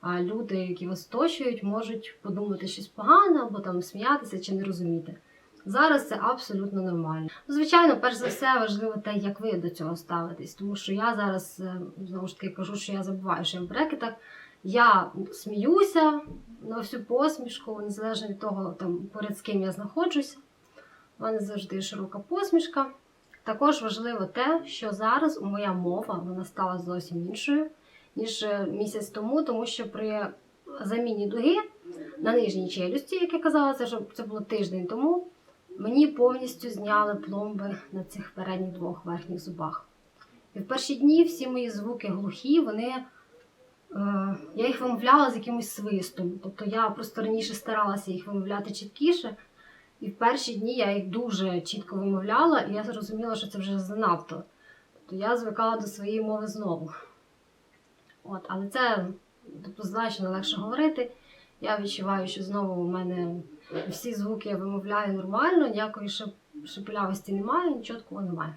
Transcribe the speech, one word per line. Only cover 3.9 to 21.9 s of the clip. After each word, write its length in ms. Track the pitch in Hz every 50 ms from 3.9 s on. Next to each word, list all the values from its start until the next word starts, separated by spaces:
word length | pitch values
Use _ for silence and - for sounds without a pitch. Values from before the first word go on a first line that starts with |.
| - 196 220 254 285 285 - - - 185
чи 140 | - - 190
не 100 | 190 196
розуміти. 520 | 190 185 170 175 170 170 165 160 - 180 - _ _ _ _ _ _ _ - - 196
Зараз 400 | 196 247 302 320 302 277 - -
це 100 | 220 196 202
абсолютно 600 | 226 254 254 - - 202 196 196 202 196 190 185
нормально. 460 | 185 180 170 165 156 160 160 160 160 - - - -
Звичайно, 520 | 285 294 311 302 349 339 349 320 - -
перш 140 | - 254 247
за 120 | 220 240
все, 320 | 247 - - 277 262 262 247
важливо 360 | 220 214 202 202 220 220 214 208 -
те, 100 | 214 208
як 260 | 202 190 202 202 -
ви 120 | 220 226 202
до 180 | 175 170 175
цього 260 | 170 - 160 160 170
ставитесь. 580 | 165 - - 175 170 165 170 170 - - - -
Тому 220 | - 196 202 202
що 160 | 196 - - 196
я 220 | 202 220 233 233
зараз, 440 | 208 208 202 190 185 185 - - -
е, 200 | 185 185 185 180 175 170 - 175 190
знову 220 | 180 180 185 185 185
ж 120 | - -
таки, 80 | - 190
кажу, 280 | - - 190 - 208
що 160 | 202 - - 98
я 100 | 98 95
забуваю, 420 | - 196 190 190 190 170 165 180
що 140 | 175 - 180
я 60 | 180
в 40 | 175
брекетах. 440 | - 240 302 311 302 - - 233 220 - - - - - - - - _ _
Я 460 | 190 190 240 240 233 208 190 175 - - - 190 - -
сміюся 880 | - - 208 214 208 202 277 339 392 403 403 - 339 311 311 302 294 - - - - - - - - -
на 140 | 220 220
всю 280 | 226 220 - - 240 208
посмішку, 760 | - 233 247 285 311 311 - 247 240 - - - - 214 208
незалежно 480 | 208 208 202 208 214 220 220 214 220 208
від 100 | 196 196
того, 380 | - 214 196 196 190 180 175 -
там, 200 | 190 180 175 175
поряд 400 | 190 196 - 214 208 208 208 -
з 20 |
ким 220 | - - 208 196 190
я 100 | 190 185
знаходжусь. 680 | 185 208 202 - 311 349 359 320 294 277 - - - - _ _ _ _ _ _ - - - - - _ _ _ _
У 40 | -
мене 180 | 226 220 220
завжди 420 | 202 196 208 202 190 - 190 190 190
широка 360 | -